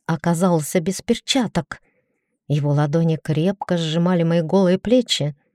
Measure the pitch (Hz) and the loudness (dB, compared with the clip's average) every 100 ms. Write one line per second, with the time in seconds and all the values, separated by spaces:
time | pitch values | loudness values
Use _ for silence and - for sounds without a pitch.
0 | - 165 170 165 185 165 147 185 165 - | -6 -2 0 2 2 2 0 -4 -2 -6
1 | - 233 - 269 220 170 - - _ _ | -4 -4 -2 -2 0 -4 -6 -12 _ _
2 | _ _ _ _ - 147 143 143 147 165 | _ _ _ _ -4 -2 0 0 2 2
3 | 165 156 - 147 185 202 - 175 160 170 | 0 -2 -2 -2 0 -2 -4 -2 -2 0
4 | 175 180 165 170 156 190 180 190 208 254 | 0 2 2 0 2 2 2 2 2 2
5 | 233 - 147 - _ | 2 -4 -4 -8 _